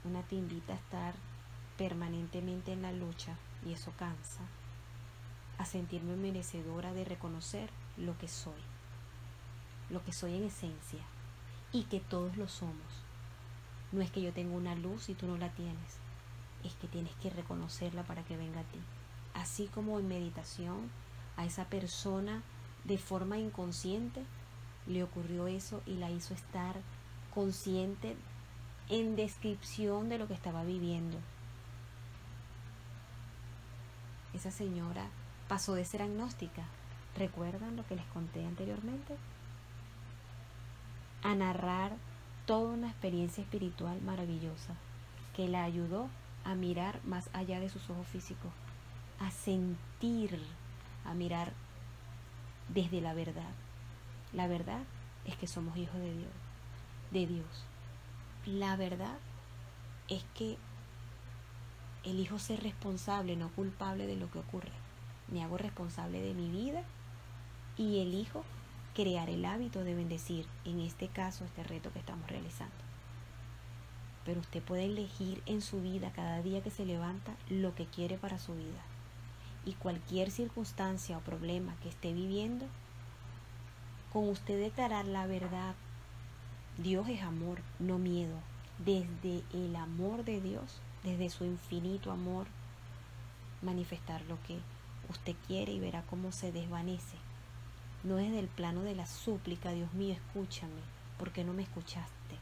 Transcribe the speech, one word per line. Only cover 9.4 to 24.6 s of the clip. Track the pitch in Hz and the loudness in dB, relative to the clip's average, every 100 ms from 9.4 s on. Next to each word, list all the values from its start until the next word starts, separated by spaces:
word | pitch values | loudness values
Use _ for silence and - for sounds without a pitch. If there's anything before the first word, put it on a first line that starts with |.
| - - - - - | -8 -8 -8 -8 -4
lo | 175 | -2
que | 185 | -2
soy | 170 175 | -2 0
en | 180 | 2
esencia, | 208 - 170 156 - - - - - - - - - | 0 0 -4 -4 -6 -6 -6 -8 -10 -8 -8 -10 2
y | 247 | 2
que | - 196 | 4 0
todos | - 180 180 190 | 2 2 2 2
lo | 196 | 0
somos. | - 175 156 156 - - - - - - - - - - | 0 -2 -2 -6 -8 -8 -8 -8 -8 -10 -10 -10 -10 0
No | 196 | 4
es | 180 | 4
que | 196 | 4
yo | 180 | 2
tenga | 175 175 175 | 2 2 2
una | 175 | 2
luz | 170 175 220 - | 2 0 0 -2
y | |
tú | 190 185 | 0 2
no | 175 | 2
la | 175 | 0
tienes, | - 170 165 165 - - - - - - - | 0 -2 -2 -4 -8 -8 -10 -10 -10 -10 -6
es | 180 - | -6 -4
que | 175 | -2
tienes | 175 170 - | 0 -2 -2
que | 190 | -2
reconocerla | 175 170 175 165 - 175 175 | -2 -2 -2 -2 -2 0 0
para | 175 170 | -2 -4
que | 165 165 | -2 -2
venga | 160 165 | -2 -2
a | |
ti. | 165 170 175 - - - - | -4 -6 -8 -8 -10 -10 -6
Así | - 175 - 202 | -4 -2 -2 0
como | 214 214 208 | 0 2 4
en | 196 | 4
meditación | 180 175 170 165 - 175 190 233 - - - - - | 2 0 -2 -6 -2 -2 0 -2 -6 -8 -8 -6 0
a | |
esa | 175 170 185 | 0 0 0
persona | 196 180 - 202 190 202 220 - - - - | 2 0 0 2 4 2 0 -4 -10 -10 -6
de | - 196 | 2 2
forma | - 190 190 208 | 4 2 4 2
inconsciente | 220 - 180 175 185 208 240 254 262 - - - | 2 2 0 2 2 2 2 -2 -4 -8 -10 -10